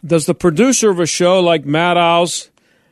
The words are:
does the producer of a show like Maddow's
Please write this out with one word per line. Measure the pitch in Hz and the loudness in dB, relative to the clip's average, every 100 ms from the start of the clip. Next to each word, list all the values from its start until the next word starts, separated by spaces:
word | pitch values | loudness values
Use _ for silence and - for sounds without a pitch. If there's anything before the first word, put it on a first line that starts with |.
does | 151 165 165 | -4 -2 -2
the | |
producer | - 180 151 262 247 220 | -2 0 2 0 2 0
of | 175 | 0
a | 160 | -2
show | - 175 190 | 0 0 2
like | 175 165 | 2 0
Maddow's | 139 151 175 175 170 170 175 - - _ _ _ _ | -2 -2 0 2 2 2 0 -6 -14 _ _ _ _